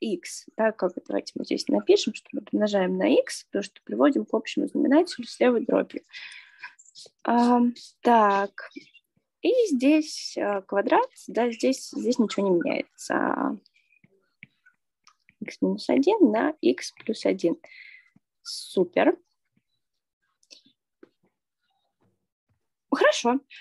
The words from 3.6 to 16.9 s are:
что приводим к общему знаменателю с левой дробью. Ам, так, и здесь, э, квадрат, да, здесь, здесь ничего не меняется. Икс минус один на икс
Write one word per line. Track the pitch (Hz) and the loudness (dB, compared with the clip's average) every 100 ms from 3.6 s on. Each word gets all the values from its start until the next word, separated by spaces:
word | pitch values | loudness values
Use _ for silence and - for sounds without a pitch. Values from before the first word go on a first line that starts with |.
что | - - | -8 -12
приводим | - 107 285 214 | -8 0 2 2
к | 214 | -2
общему | - - - 294 | -4 -4 -6 -4
знаменателю | - 247 294 339 - 233 | 0 2 4 2 -4 -12
с | - | -2
левой | 247 233 - | 0 0 0
дробью. | 190 - - - - - - - - - - _ - - _ | -2 -2 -8 -16 -18 -18 -20 -20 -20 -20 -20 _ -20 -20 _
Ам, | - 240 240 240 240 - - _ | -2 2 4 4 2 -2 -12 _
так, | 240 233 208 196 196 - - - - _ _ _ _ _ | 4 6 6 4 -2 -8 -20 -20 -20 _ _ _ _ _
и | 349 508 427 | 0 2 2
здесь, | 247 269 311 302 - - - | 2 4 4 2 -8 -10 -6
э, | 202 202 | -4 -4
квадрат, | 190 202 208 403 508 - - | -2 -2 2 2 0 -6 -8
да, | 214 240 | -2 -2
здесь, | 226 254 262 - | 0 0 -2 -6
здесь | - 214 254 | -4 -2 0
ничего | 208 - 196 | 0 0 2
не | 175 | 2
меняется. | - - - - - - - - - - _ _ _ _ _ _ _ _ - _ _ _ _ _ _ _ _ _ | 0 -4 -6 -12 -4 -2 -2 -2 -4 -6 _ _ _ _ _ _ _ _ -20 _ _ _ _ _ _ _ _ _
Икс | - - | -18 -4
минус | 190 208 - | -4 -4 -2
один | 247 311 440 262 | 0 2 4 4
на | 220 302 311 | 4 -2 0
икс | - 254 - | -2 -2 -6